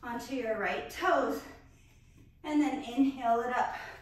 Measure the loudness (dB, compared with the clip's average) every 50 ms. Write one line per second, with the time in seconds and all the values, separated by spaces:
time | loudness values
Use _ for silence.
0 | -8 -6 -8 -8 -6 -6 -4 -4 -2 -2 -2 0 0 -2 -2 -4 -6 -8 -8 -2
1 | 2 4 4 4 2 0 -2 -4 -6 -12 -18 -20 -20 -20 -20 -20 -20 -20 -20 -20
2 | -20 -20 -20 -20 -20 -20 _ _ -6 0 2 4 4 4 2 -2 -4 -4 2 4
3 | 4 4 2 0 2 2 4 4 2 0 0 0 0 0 -2 -8 -10 -12 -14 -16